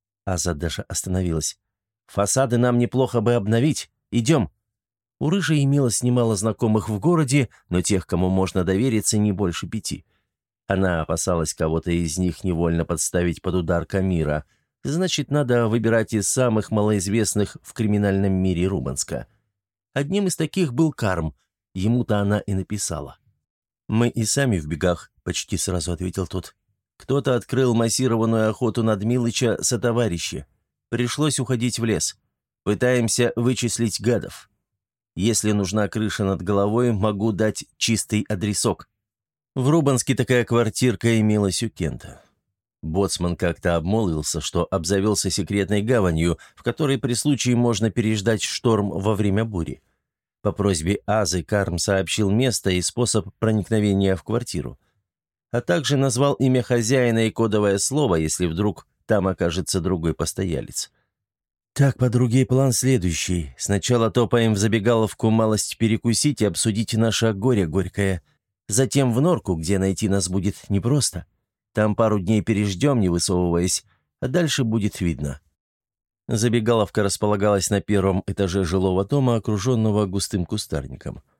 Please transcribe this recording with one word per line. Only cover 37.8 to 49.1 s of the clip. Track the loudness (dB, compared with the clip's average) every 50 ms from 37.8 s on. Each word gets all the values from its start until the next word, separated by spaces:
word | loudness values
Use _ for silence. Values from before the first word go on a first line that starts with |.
| -2 0 0 -2 0 -2 -2 -2 -2 -2
адресок». | -4 -4 -2 -2 -2 0 -2 -2 -2 -4 -8 _ _ _ _ _ _ _ _ _ _ _ _ _ _
В | -2 0 2
Рубанске | 2 4 4 2 2 2 0 0 0
такая | 0 2 2 2 2 2
квартирка | 2 2 2 2 2 0 0 0 0 0 2 0 2 2 4
имелась | 4 4 2 2 2 0 0 -2
у | -6 -6
Кента. | -6 -4 -6 -6 -6 -8 -12 -18 -20 -20 _ _ _ _ _ _ _ _ _ _ _ _
Боцман | -10 -4 -2 0 0 0 -2 -2 -2 -4 -2
как-то | -2 -2 -2 -2 -2 -2 0 0
обмолвился, | 0 0 0 0 0 0 0 -2 -2 -4 -4 -6 -6
что | -6 -4 -2 -2 -2 0
обзавелся | -2 -4 -2 0 0 0 2 0 0 0 -2 -2
секретной | -2 -4 -4 -2 -2 -2 0 0 0 -2
гаванью, | 0 0 0 2 2 2 2 2 0 0 0 -4 -8 -16 _
в | -8 -6
которой | -6 -4 -2 -2 -2 0
при | -2 -2 -2 -4
случае | -2 0 0 0 0 2 0 2
можно | 2 2 2 0 0 -2 -2
переждать | 0 0 0 0 0 0 0 0 0 0 -2
шторм | -6 -8 -2 0 2 2 2 0 -2
во | -4 -2 0 0